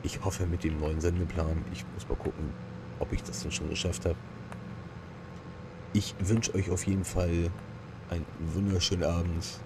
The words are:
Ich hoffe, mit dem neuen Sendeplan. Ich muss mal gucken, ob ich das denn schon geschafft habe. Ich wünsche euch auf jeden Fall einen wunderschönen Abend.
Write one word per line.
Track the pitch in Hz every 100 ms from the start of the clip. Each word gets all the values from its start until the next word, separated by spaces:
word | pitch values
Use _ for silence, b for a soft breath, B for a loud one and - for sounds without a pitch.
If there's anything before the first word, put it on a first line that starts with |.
Ich | 90 -
hoffe, | 95 90 90
mit | 85
dem | 82 76
neuen | 78 80
Sendeplan. | 85 87 82 82 78 80 -
Ich | - -
muss | - -
mal | -
gucken, | 67 - 76 62 - - - -
ob | -
ich | -
das | - -
denn | -
schon | - 78
geschafft | 80 90 85 87
habe. | 80 - - - - - - - - - - - - - - - - -
Ich | 104 - -
wünsche | 92 110 110 95
euch | 92
auf | 87 -
jeden | 98
Fall | 90 - 90 85 85 - - - - - -
einen | 85 76 -
wunderschönen | 80 82 101 95 - 92
Abend. | 78 85 85 85 - -